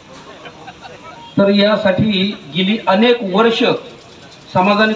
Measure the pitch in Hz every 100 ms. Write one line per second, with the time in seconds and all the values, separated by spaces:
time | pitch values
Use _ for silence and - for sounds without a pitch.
0 | - - - - - - - - - -
1 | - - - - 196 202 208 208 196 185
2 | 214 190 202 - 147 156 190 220 - 190
3 | 240 240 196 190 233 226 208 151 - -
4 | - - - - - 190 190 208 220